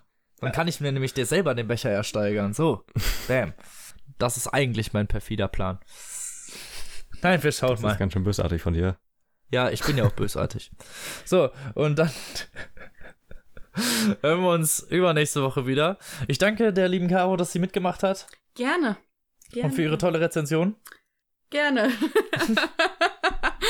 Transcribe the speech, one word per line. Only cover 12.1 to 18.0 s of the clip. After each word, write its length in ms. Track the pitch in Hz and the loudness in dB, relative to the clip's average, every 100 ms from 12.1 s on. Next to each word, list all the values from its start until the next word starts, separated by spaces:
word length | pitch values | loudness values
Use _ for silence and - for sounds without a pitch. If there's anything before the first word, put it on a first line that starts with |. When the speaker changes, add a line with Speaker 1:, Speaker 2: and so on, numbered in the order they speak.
| - - - - - - - - - - - - - - - - | 0 -10 -12 -12 -12 -12 -14 -16 -16 -18 -20 -16 -16 -14 -16 -10
Speaker 1:
<laughs> 480 | - 240 233 214 101 | -4 -2 2 2 2
hören 200 | 147 175 | 2 2
wir 80 | 180 | 4
uns 300 | 170 160 - | 4 2 -2
übernächste 640 | - 165 180 156 147 147 | 0 2 4 4 2 2
Woche 240 | 135 139 127 | 0 0 0
wieder. 320 | 135 160 196 - - 127 | 2 0 -2 -10 -8 -4
Ich 120 | 139 | 2
danke 340 | 196 220 226 | 2 4 2
der 160 | 190 185 | 4 2
lieben 180 | 185 175 | 2 2
Caro, 300 | 185 180 185 | 4 4 2
dass 140 | 175 | 0
sie 80 | 180 | 0
mitgemacht 420 | 185 196 180 - | -2 0 -2 0